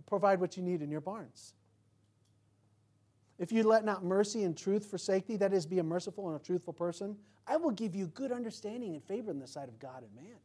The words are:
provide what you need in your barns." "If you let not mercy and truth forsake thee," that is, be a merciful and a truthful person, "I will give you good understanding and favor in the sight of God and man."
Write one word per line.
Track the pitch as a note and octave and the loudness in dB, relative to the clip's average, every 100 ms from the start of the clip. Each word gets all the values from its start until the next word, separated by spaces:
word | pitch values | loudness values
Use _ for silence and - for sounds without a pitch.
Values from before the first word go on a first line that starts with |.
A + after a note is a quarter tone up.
| - | -2
provide | G3+ G3 F#3+ | 4 6 6
what | F3+ F#3+ | 2 0
you | |
need | F3+ F3 | -2 0
in | D3 | -2
your | D3+ | -4
barns." | D#3+ G#3+ C3 - - - _ _ _ _ _ _ _ _ _ _ _ _ _ _ _ _ _ - | -6 -8 -12 -18 -20 -20 _ _ _ _ _ _ _ _ _ _ _ _ _ _ _ _ _ -8
"If | F3 | 0
you | A3+ | 4
let | A3 A3 | 8 6
not | G#3+ F#3+ | 6 0
mercy | F3+ F#3+ G3+ A#3 | 2 4 4 2
and | F#3 D#3 | 0 0
truth | F#3+ G#3 G#3 | 0 0 0
forsake | F#3 - F#3+ F#3+ | -6 0 0 0
thee," | G#3+ | 0
that | G3 | 2
is, | G3 D#3 | 2 2
be | F#3 | 0
a | |
merciful | D#3+ F3 G#3 - F#3 | 2 0 -4 -6 -6
and | D3+ | -4
a | |
truthful | - F3+ E3+ | -2 -2 -2
person, | - F3 E3+ G3 G#3 - _ - | -4 -4 -2 -8 -10 -16 _ -2
"I | D#4 | 0
will | E4 | 2
give | G3+ A3 F#3+ | 0 -2 -2
you | F3+ | -4
good | G3 C4+ | -4 -4
understanding | A#3+ A3+ - G#3 A#3+ A3 | -4 -6 -8 -8 -6 -6
and | D#3 | -8
favor | - G#3 G#3+ | -6 -6 -4
in | C#3+ | -6
the | B2+ | -8
sight | D3 C3 | -10 -12
of | A2+ | -12
God | C3+ B2+ | -14 -14
and | A2+ A2 | -16 -18
man." | F#3 A3 | -20 -20